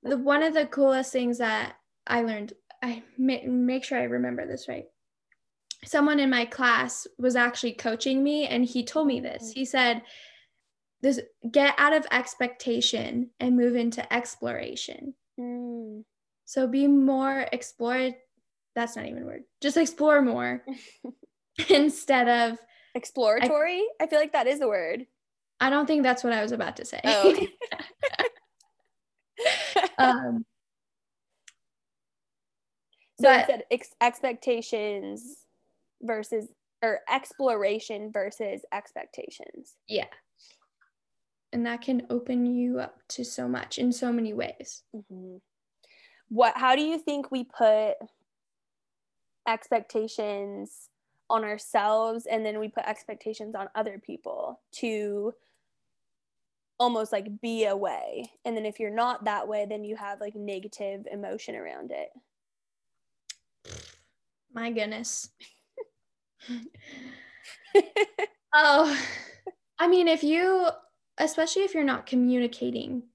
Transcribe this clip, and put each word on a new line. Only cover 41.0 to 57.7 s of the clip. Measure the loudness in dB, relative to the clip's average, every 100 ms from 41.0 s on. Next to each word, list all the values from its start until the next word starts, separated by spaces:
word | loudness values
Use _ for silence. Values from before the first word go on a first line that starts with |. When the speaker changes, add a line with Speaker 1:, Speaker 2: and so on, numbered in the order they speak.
| _ _ _ _ _
Speaker 1:
And | -4 -4
that | -4
can | -2 -2 0
open | -6 -2 0 0
you | 0 0 -2
up | -6 -12 _
to | -10
so | -10 -6 -4
much | -4 -6 -2
in | 0
so | 0 -2
many | -2 -2
ways. | -4 -6 -8 -16 -18 _ -20
Speaker 2:
Mm-hmm. | -16 -18 -16 -18 _ _ _ _ _ _ _ _ _
What, | 4 4 4
how | 4 4
do |
you | 2 -2
think | -2 -4 -4
we | -6
put | -6 2 4 4 2 -4 -8 _ _ _ _ _ _ _ _ _ _ _ _ _ -4
expectations | -4 0 -2 0 -4 -4 -4 -6 -4 -6 -10 -14 -16 -20 _ _ _ _
on | -2
ourselves | 0 -6 -2 0 2 2 0 -4 -4
and | -4 -2
then | -6
we | -6
put | -6 -6
expectations | -8 -10 -12 -10 -10 -10
on | -10 -8 -4
other | -6 -6
people | -14 -14 -10 -8 -8 -10 _ -8
to | -6 -4 -4 -4 -6 -8 _ _ _ _ _ _ _ _ _ _ _ _ _ _
almost, | 0 0 -4
like, | -6 -6 -10
be | -6 -2
a | -2